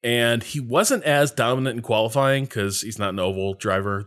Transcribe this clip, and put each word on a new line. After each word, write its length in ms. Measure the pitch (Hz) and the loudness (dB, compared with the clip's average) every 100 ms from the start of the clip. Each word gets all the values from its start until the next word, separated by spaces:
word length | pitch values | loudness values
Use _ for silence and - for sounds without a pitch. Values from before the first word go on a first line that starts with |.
And 380 | 117 120 117 117 | 2 2 2 2
he 160 | - 147 | -2 -8
wasn't 460 | 123 139 214 262 | 0 2 2 2
as 260 | 151 143 143 | 2 2 2
dominant 460 | - 120 131 131 120 | 2 0 2 0 -4
in 60 | |
qualifying 680 | 113 110 110 139 135 135 135 | 0 0 2 2 2 2 0
'cause 320 | 113 98 98 | -2 -2 -4
he's 180 | 104 104 | -8 -6
not 120 | 101 | -4
an 100 | 95 | -2
oval 340 | 92 95 98 | -2 -2 -4
driver 500 | 95 107 95 98 98 | -4 -2 0 0 -4